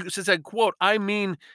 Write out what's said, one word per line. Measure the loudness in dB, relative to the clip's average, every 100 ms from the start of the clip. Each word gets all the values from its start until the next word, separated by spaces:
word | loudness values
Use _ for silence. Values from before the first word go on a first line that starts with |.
| -6
she | -6
said, | 0 0
quote, | 0 0 0 2
"I | 2 2
mean, | 0 0 -2 -4 -10